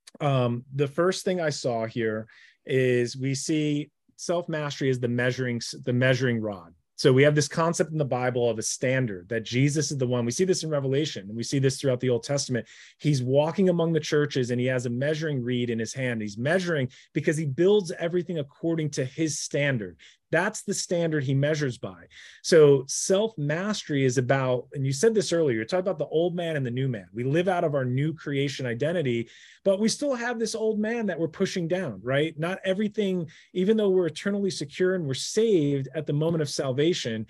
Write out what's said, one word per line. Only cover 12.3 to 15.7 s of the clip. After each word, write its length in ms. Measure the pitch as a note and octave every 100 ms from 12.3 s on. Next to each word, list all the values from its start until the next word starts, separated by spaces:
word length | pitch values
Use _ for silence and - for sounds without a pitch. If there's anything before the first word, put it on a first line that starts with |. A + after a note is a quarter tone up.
| C#3+ C#3 A#2 - - - -
He's 220 | D3 C3+
walking 460 | B2 C#3 D#3 G3+ F#3
among 240 | E3+ E3
the 80 | D#3
churches, 500 | D#3 D3+ D3 C3+ A#2+
and 100 | B2
he 60 | B2+
has 180 | B2+ B2
a 40 |
measuring 540 | A#2+ C#3+ D#3 D#3+ C3+
reed 260 | A#2+ B2
in 80 | A#2+